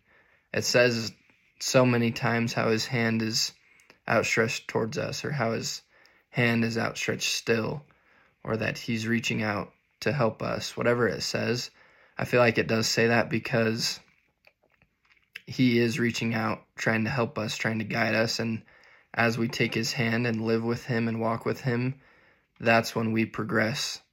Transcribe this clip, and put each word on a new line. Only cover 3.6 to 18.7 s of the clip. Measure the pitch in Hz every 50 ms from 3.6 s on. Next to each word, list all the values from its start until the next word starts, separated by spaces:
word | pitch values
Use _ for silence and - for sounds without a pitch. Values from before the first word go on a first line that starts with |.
| _ _ _ _ _ - - _ _ -
outstretched | 120 113 107 - - - 113 113 - - - -
towards | - 123 113 110 -
us, | 104 107 107 - - -
or | -
how | - 143 117 113 113
his | 113 139 143 - - - _ _ _ - _ _ _ _ _
hand | - - 123 117 117 117 113
is | 113 113 117
outstretched | 117 113 113 - - - 107 - - -
still, | - - - - 113 113 107 - - 143 - - _ _ _ _ _ _ _ _ _ _ -
or | - 110
that | 107 104 113 - -
he's | - - 117 110 107
reaching | 110 117 117 - - 151 120 113
out | 107 104 101 85 - - _ _ _ _ _
to | - 110 110
help | 147 120 110 107 - -
us, | - 117 - - - -
whatever | 131 - 117 120 120 120 104
it | - - -
says. | - - 117 110 110 117 123 - - - _ - _ _ _ _ _ _
I | - -
feel | - - 123
like | 120 117 113 -
it | 101 -
does | 113 113 123
say | - - - 113 117
that | 117 117 - -
because | - 110 - - - 113 113 110 110 117 - - - - - _ _ _ _ _ _ _ _ _ _ _ _ _ _ _ _ _ _ _ _ _ _ _ _ _ - - -
he | - 131 - 131 123 120 117
is | 117 117 117 143
reaching | 120 120 113 - 113 113 117
out, | 110 113 113 101 - - _ _
trying | - - 117 113 110 110
to | 107
help | 143 131 117 110 - 110
us, | 107 110 -
trying | - - 110 110 110
to | 107
guide | - - 117 113 110 110
us. | 110 113 117 - -
And | 113 117 113 110 - -